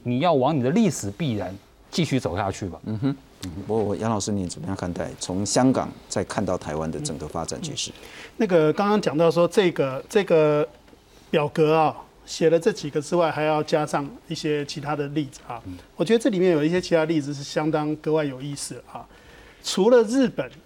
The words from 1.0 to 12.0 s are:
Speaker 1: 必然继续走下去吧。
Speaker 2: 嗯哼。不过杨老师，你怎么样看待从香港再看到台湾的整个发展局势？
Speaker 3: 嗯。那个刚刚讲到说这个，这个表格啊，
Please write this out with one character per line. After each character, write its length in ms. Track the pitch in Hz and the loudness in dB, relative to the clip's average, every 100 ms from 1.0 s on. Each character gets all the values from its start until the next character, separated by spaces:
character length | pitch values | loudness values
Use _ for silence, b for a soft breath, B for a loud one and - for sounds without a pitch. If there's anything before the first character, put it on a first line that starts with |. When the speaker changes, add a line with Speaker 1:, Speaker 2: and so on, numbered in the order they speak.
| 98 | -6
Speaker 1:
必 220 | - 156 | -4 -4
然 220 | 107 92 98 _ _ - | -4 -6 -12 _ _ -6
继 120 | - | -2
续 160 | 151 131 | 0 0
走 160 | - 90 | 0 -2
下 160 | 98 | -2
去 160 | - 98 | -4 -8
吧。 120 | 76 - | -8 -8
Speaker 2:
嗯 140 | 107 | -4
哼。 160 | 135 139 - - 92 85 101 | -2 -4 -12 -14 -12 -10 -2
不 180 | 110 104 | 0 0
过 100 | 95 | 0
杨 140 | 110 | -2
老 100 | 107 | -2
师， 120 | 107 | -2
你 160 | 101 87 | -4 -4
怎 120 | - | -8
么 80 | 85 | -8
样 80 | 95 | -6
看 160 | 87 | -6
待 180 | 87 87 - | -6 -8 -8
从 260 | - 92 101 | -6 -4 0
香 260 | 135 131 | 2 4
港 180 | 117 73 - - | 2 -2 -8 -8
再 160 | 110 | -6
看 200 | 90 - | -4 -4
到 140 | 95 90 | -2 -4
台 180 | - 76 | -4 -4
湾 160 | 80 | -4
的 80 | 78 | -6
整 180 | 76 76 | -8 -8
个 100 | 76 | -8
发 180 | 82 80 | -8 -8
展 140 | - | -8
局 140 | 147 - | -8 -8
势？ 160 | - | -10
Speaker 3:
嗯。 40 | - B B B - | -12 B B B -4
那 100 | 214 | 2
个 260 | 175 156 | 4 4
刚 160 | 151 202 | 2 2
刚 100 | 208 | 2
讲 160 | - 147 | 2 2
到 140 | 165 | 4
说 180 | 156 170 | 4 2
这 240 | 214 180 | 4 2
个， 320 | 165 135 131 - | 2 -2 -4 -2
这 140 | 208 | 0
个 440 | 190 165 151 147 151 - - - _ - - | 4 4 4 2 0 -6 -20 -20 _ -20 -2
表 160 | 160 147 | -2 0
格 260 | - 156 160 | 2 4 4
啊， 200 | 151 - | 2 -2